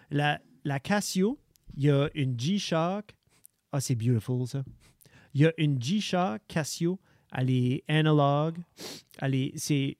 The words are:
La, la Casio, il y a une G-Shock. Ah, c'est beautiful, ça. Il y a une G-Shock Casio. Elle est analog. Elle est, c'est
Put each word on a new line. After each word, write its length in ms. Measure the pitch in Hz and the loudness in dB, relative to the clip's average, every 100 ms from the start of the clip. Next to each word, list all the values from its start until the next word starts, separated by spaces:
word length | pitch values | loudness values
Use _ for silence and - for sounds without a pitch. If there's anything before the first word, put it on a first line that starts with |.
| - | -6
La, 300 | 143 147 156 - _ | 0 0 -2 -8 _
la 160 | 143 139 | -4 -4
Casio, 580 | - 208 - 185 202 294 _ _ - 143 | 0 -2 0 0 0 -2 _ _ -14 0
il 80 | |
y 60 | 143 | 4
a 200 | 139 147 | 4 2
une 240 | 151 131 120 | 0 -2 -2
G-Shock. 760 | 139 202 - 165 170 208 - _ _ _ - _ _ | 0 -2 0 0 0 -4 -10 _ _ _ -20 _ _
Ah, 100 | 143 | -4
c'est 140 | - | -2
beautiful, 540 | 120 117 117 - 127 123 | 0 2 0 0 -4 -4
ça. 160 | 139 131 - - _ - - - | -6 -10 -14 -20 _ -20 -20 -4
Il 100 | 135 | 4
y 40 | 160 | 4
a 60 | - | 4
une 220 | 151 131 | 0 0
G-Shock 600 | 120 208 - 180 190 220 - | 0 -2 0 0 0 -4 -6
Casio. 500 | 165 147 - 170 190 _ _ _ | -4 -4 -2 -2 -2 _ _ _
Elle 180 | 127 127 | -2 0
est 340 | 127 123 139 - | 2 2 -2 0
analog. 680 | 156 156 151 139 143 160 170 - - - - - - | 2 4 4 4 2 0 -6 -12 -16 -16 -16 -20 -6
Elle 160 | 135 135 | -2 0
est, 160 | 135 156 | -2 -4
c'est 400 | - 143 139 | -2 0 0